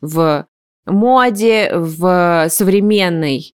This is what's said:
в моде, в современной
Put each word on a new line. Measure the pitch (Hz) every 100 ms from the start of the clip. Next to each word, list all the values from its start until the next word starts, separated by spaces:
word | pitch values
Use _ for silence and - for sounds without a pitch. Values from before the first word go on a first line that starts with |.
в | 151 160 160 147 - _ _ _ -
моде, | 196 240 262 247 202 226 220 196
в | 170 165 160 185 180 175 170 160
современной | - 196 202 208 208 180 165 151 135 -